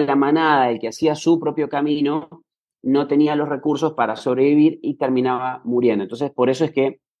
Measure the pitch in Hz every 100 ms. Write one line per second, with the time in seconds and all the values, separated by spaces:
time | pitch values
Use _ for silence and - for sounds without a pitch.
0 | 143 139 139 156 160 143 123 117 113 -
1 | 156 151 165 170 160 156 143 147 147 147
2 | 143 151 143 - _ _ _ _ 127 139
3 | 143 143 151 147 147 139 151 147 156 156
4 | 113 110 135 127 143 147 156 160 - 139
5 | 135 131 127 123 127 131 117 120 123 104
6 | 98 117 139 - 127 135 156 135 135 -
7 | _ _